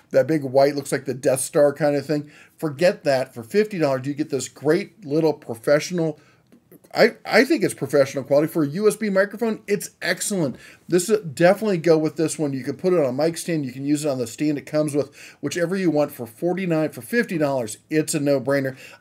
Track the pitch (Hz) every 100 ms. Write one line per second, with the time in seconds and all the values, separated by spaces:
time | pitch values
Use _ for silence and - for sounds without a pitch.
0 | _ 135 127 156 135 131 143 143 - 139
1 | 135 131 139 131 - 165 143 143 147 143
2 | 135 147 147 - - _ 160 135 175 202
3 | 143 131 127 120 110 202 214 190 147 131
4 | 135 143 151 135 - - 151 170 170 _
5 | 139 151 160 - - 113 - 147 147 180
6 | 160 151 _ _ _ _ _ - _ -
7 | - - - 196 262 302 160 - - 143
8 | 123 139 123 143 156 170 143 165 214 202
9 | 220 190 202 214 226 220 - 202 - -
10 | 170 170 - 196 143 - - - - 175
11 | 180 208 165 123 170 202 220 180 165 160
12 | 156 160 156 - 147 135 143 120 185 180
13 | 131 131 160 165 - 160 131 123 143 147
14 | 151 131 117 - 151 143 - 151 151 143
15 | 135 - - - 147 180 170 196 180 147
16 | 147 - 110 - 170 180 185 156 151 135
17 | - 233 - 165 143 135 110 - - 156
18 | 156 156 143 139 123 139 135 131 - -